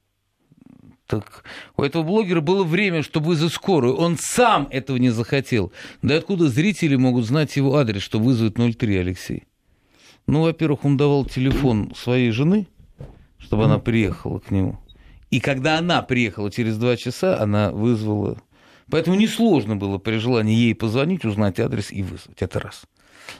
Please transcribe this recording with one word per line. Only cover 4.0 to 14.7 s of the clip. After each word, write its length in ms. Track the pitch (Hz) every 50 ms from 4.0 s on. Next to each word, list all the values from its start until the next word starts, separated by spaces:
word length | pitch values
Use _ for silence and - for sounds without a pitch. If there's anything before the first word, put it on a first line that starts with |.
| 165 175 170 -
сам 480 | - - - 233 247 226 202 165 139 -
этого 260 | - 135 - - 131
не 120 | 123 127 127
захотел. 640 | 113 113 113 - 147 139 127 - 127 110 90 - - - - - - -
Да 160 | - 117 143
откуда 300 | 165 - - 202 165 170
зрители 480 | 143 107 135 160 214 - - 175 151 139
могут 300 | 127 131 127 123 127 117
знать 300 | 107 135 160 151 120 -
его 200 | 143 135 139 135
адрес, 260 | 151 139 110 104 101
что 180 | - - - 110
вызвать 380 | 110 131 131 113 113 110 101
ноль 160 | 120 117 120 110
три, 240 | - 127 107 98
Алексей? 460 | 92 90 90 92 - - - - - - _ _ _ _ _ _ _ _ _ _ _ _ - - _ _
Ну, 160 | - 135 156 160
во-первых, 420 | 165 156 - 165 147 147 - -
он 120 | 143 143
давал 280 | 131 147 143 143 139 127
телефон 680 | - - 131 127 135 127 - 143 127 113 104 - - -
своей 360 | - - 120 123 127 123 117
жены, 360 | 107 117 143 165 196 214 190 - _ - - - _ - - - - - - _ _
чтобы 280 | - - - - 107 110
она 140 | 110 107 101
приехала 600 | - 117 113 113 104 92 82 - - - - 101
к 120 | - -
нему. 280 | 104 95 95 101